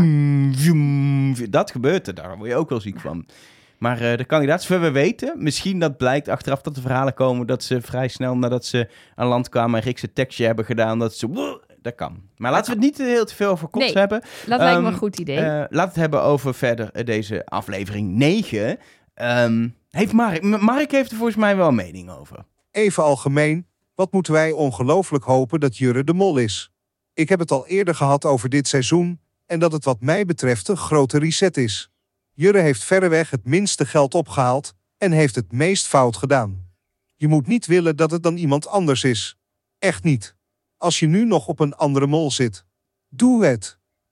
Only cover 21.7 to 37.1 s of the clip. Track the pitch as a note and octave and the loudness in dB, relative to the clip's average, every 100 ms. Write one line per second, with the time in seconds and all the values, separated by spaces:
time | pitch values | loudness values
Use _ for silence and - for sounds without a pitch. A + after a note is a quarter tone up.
21.7 | A#2 F2+ F#2 F2+ F2 D2 - - _ _ | 2 -2 -12 -16 -18 -20 -20 -20 _ _
22.7 | G3+ G#3+ E3+ D3+ C#3 C#3+ C#3 D3+ D#3+ - | 0 0 4 2 2 0 2 2 0 -6
23.7 | _ _ - F#3 F#3+ D#3 D#3 D#3+ D#3 C#3+ | _ _ -4 0 0 2 2 2 0 -2
24.7 | A#2+ B2+ F3+ F3+ C#3+ - C3 B2+ E3 C#3+ | 0 2 2 2 -2 2 0 2 0 -2
25.7 | - B2+ B2 C#3+ F3 G3 C#3 A2+ - - | 0 0 0 0 2 2 2 0 -4 -12
26.7 | _ _ _ _ - D#3 F#3+ D#3+ C3+ - | _ _ _ _ -2 0 0 0 -2 0
27.7 | F#3+ F#3 D#3+ C#3 C#3+ D#3 C3+ B2+ C#3+ C#3 | -2 0 0 2 2 2 0 2 0 0
28.7 | C#3 B2 E3+ F3 E3+ _ _ - E3+ E3+ | 0 2 2 0 -4 _ _ -6 0 0
29.7 | D#3 C3+ A2+ B2+ F#3 F#3+ E3 B2+ A#2 - | 0 -2 -2 0 0 0 0 0 0 -2
30.7 | F#3+ - D3+ C3+ D3 D#3+ - F#3+ D3+ A2+ | -4 0 2 4 2 0 2 0 0 -2
31.7 | F#2+ - _ _ _ _ - F3+ G3+ D#3 | -4 -12 _ _ _ _ 0 4 6 4
32.7 | B2 - F#3+ F3+ D#3+ D#3+ C3 B2 E3+ G3+ | 2 2 2 4 2 0 -4 0 0 0
33.7 | - D3 D#3 C#3 F3 D3+ - B2 C3 - | -2 0 2 2 0 -2 0 0 0 -4
34.7 | _ _ - G3 D#3+ D3 - G2+ A#2+ E3 | _ _ -2 2 4 2 0 -4 -2 0
35.7 | G3 - C#3+ B2 A2+ C#3 C3+ G#2+ F#2+ F#2 | 0 2 4 2 0 0 0 0 -8 -14
36.7 | _ _ _ _ | _ _ _ _